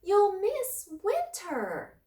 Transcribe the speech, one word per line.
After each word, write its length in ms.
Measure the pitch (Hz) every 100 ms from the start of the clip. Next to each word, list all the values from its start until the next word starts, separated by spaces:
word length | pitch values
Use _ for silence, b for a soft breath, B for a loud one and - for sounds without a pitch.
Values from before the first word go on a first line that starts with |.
you'll 360 | 349 403 403 381
miss 500 | 415 587 494 - - 311
winter. 920 | 381 605 698 - - 269 - 302 107 -